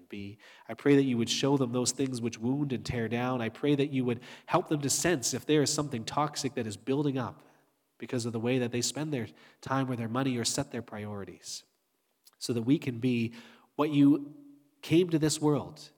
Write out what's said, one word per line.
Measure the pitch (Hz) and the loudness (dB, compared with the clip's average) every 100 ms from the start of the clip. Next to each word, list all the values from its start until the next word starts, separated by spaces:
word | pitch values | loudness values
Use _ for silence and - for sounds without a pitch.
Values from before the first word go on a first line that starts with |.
| - | -14
be. | 104 98 104 - - - | -12 -12 -14 -20 -20 -14
I | |
pray | 113 143 143 | 0 6 6
that | |
you | 135 117 | 6 2
would | 113 | 0
show | - 139 139 | 2 2 2
them | 123 | 2
those | 127 120 | 0 0
things | - 135 123 | 0 -2 -2
which | 117 113 | -4 -2
wound | 117 139 147 | -2 0 -2
and | 117 | -4
tear | - 120 110 | -4 -4 -2
down. | 120 123 127 | -2 -2 -2
I | 113 | -4
pray | - 147 | -2 2
that | 143 147 | 2 2
you | 131 120 | 0 0
would | 120 - - - | -2 -6 -18 0
help | 165 - | 0 2
them | 151 | -2
to | 139 | 0
sense | - 170 156 - | 0 2 0 -2
if | 120 | -4
there | - 151 | 2 4
is | 131 | 4
something | - 147 117 | 0 -2 -4
toxic | 110 - 151 - 131 | -4 -2 -2 -2 -6
that | - 110 | -4 -6
is | 101 | -6
building | - 135 147 131 | -2 0 0 -2
up | 107 85 - _ _ _ _ - | -4 -8 -20 _ _ _ _ -18
because | 113 127 | -6 -4
of | 117 | -4
the | 117 | -2
way | 120 127 | 0 0
that | 120 | 0
they | 120 | -2
spend | 120 - 156 | -4 -4 -4
their | 135 104 - - - | -4 -6 -10 -20 -12
time | - 135 131 | -4 -2 -2
or | 120 | -4
their | 113 | -2
money | 123 135 120 | -2 -2 -2
or | |
set | 110 - - | -2 -4 -4
their | 120 | -6
priorities, | - 107 104 101 90 80 - - - _ _ _ _ _ _ - | -8 -10 -8 -8 -10 -14 -14 -14 -16 _ _ _ _ _ _ -12
so | - | -4
that | 117 | -2
we | 113 165 | 2 0
can | 135 117 | 0 -2
be | 127 120 113 - - - _ - | 0 2 0 -4 -20 -20 _ -2
what | 156 | 2
you | 143 143 151 - - - - _ _ | 6 6 6 0 -16 -20 -20 _ _
came | - 165 180 | 2 4 4
to | 160 | 2
this | 156 147 | 2 2
world | 151 139 92 - - | 2 2 -2 -14 -20